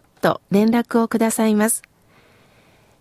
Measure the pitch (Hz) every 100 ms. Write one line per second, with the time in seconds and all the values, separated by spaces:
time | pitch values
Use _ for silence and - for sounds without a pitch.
0 | - _ 165 - _ 196 220 240 233 233
1 | 226 226 226 220 220 208 220 - - _
2 | _ _ _ _ _ _ _ _ _ _